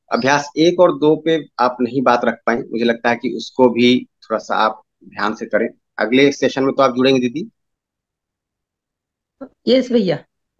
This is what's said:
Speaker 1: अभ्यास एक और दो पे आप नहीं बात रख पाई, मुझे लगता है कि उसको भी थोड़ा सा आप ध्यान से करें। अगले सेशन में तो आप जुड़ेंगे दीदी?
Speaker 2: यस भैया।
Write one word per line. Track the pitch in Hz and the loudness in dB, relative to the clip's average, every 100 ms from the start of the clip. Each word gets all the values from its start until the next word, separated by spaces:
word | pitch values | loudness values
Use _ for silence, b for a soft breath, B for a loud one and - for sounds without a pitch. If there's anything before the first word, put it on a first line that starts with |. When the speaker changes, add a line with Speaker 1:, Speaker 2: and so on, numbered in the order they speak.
| _ | _
Speaker 1:
अभ्यास | 117 131 143 143 - | -2 0 0 -2 0
एक | 165 175 | 2 4
और | 175 139 | 2 2
दो | 151 | 0
पे | 156 160 160 147 - | 0 0 -4 -4 -2
आप | 123 123 | -2 0
नहीं | 120 131 | -4 0
बात | 123 120 | 0 2
रख | 117 113 | 0 -4
पाई, | - 120 | -4 -4
मुझे | - 113 | -6 -2
लगता | 117 117 120 | -2 0 -2
है | |
कि | 117 127 113 | -2 -4 -8
उसको | - - 127 | -6 2 2
भी | 113 123 127 - _ | 4 2 2 -2 _
थोड़ा | - 110 | -8 -8
सा | - | -4
आप | 101 110 - _ _ | -2 -2 -4 _ _
ध्यान | - - 101 | -18 -6 -6
से | 110 | -6
करें। | 110 104 117 - _ - | -4 -2 -2 -8 _ -6
अगले | 107 127 143 | 0 2 2
सेशन | - 127 135 | 2 -2 -2
में | 135 | -2
तो | 131 | 0
आप | 135 | 0
जुड़ेंगे | 123 127 135 123 | 2 2 2 -2
दीदी? | 135 220 _ _ _ _ _ _ _ _ _ _ _ _ _ _ _ _ _ _ _ 262 _ - | -6 -12 _ _ _ _ _ _ _ _ _ _ _ _ _ _ _ _ _ _ _ -20 _ 0
Speaker 2:
यस | 254 254 | 2 2
भैया। | 240 190 143 - _ _ | 0 0 -4 -10 _ _